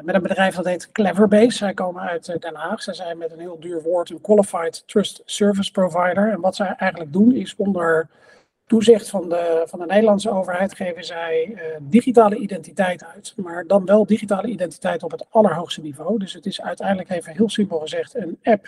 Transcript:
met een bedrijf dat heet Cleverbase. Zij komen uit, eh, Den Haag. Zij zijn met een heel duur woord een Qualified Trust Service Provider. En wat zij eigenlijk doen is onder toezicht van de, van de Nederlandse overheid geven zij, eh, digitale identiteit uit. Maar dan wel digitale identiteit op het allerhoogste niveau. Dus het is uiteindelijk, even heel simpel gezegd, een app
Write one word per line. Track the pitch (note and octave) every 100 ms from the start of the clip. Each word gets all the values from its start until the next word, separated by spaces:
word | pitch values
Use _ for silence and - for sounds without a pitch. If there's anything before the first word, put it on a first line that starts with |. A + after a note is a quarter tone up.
met | D3+
een | F#3+
bedrijf | F3+ F#3+ F#3+
dat | F#3
heet | F3 F3+ -
Cleverbase. | - G3+ F3 G#3+ G#3 A#3+ A3
Zij | G3+
komen | F#3 F#3 F3+
uit, | F#3 E3+ -
eh, | E3+
Den | E3
Haag. | D#3 E3 F#3+
Zij | -
zijn | F3 F3 E3
met | E3
een | D#3+
heel | F3 E3
duur | E3+ E3
woord | D#3+ F3+ E3+
een | E3
Qualified | - G#3 G3 F3+ E3 - -
Trust | A3 F#3+ -
Service | - - G3+ G3 G3
Provider. | - F#3 E3 F3+ F3+ G#3
En | G3
wat | F#3 F#3+
zij | F#3+ -
eigenlijk | F#3+ F3 D#3
doen | E3 A3+
is | B3+ F#3+ -
onder | G3 F3+ E3 D#3+ D#3+ _ _ _ _ _ -
toezicht | A3 A3 A3 -
van | G3+ F3
de, | E3+ E3+ E3 D#3+
van | F3
de | E3+
Nederlandse | G3 A3 G3+ G#3+
overheid | F#3+ F#3 F3+ F#3+
geven | - F#3 E3+
zij, | E3+ E3+ E3 D#3+ E3
eh, | A3 D#3+ D#3
digitale | C#3 G#3 B3+ A#3 G#3+ G3+
identiteit | G3 F#3 - - F#3 F3
uit. | - G3+ - -
Maar | F3 E3+ E3+
dan | G3
wel | F#3 G#3 G#3
digitale | A3 G#3 G3 G3+
identiteit | G3 F3 - F#3 F3
op | E3
het | E3 -
allerhoogste | A3 G#3 D#3+ E3 -
niveau. | D3+ C#3 D#3 A3
Dus | F#3+
het | F3 G3
is | -
uiteindelijk, | - - F#3+ F#3+ F3
even | F3+ E3
heel | D#3+ G#3+
simpel | - G3+ D#3+
gezegd, | D#3 E3+ D#3
een | B3 E3+ -
app | - G#3+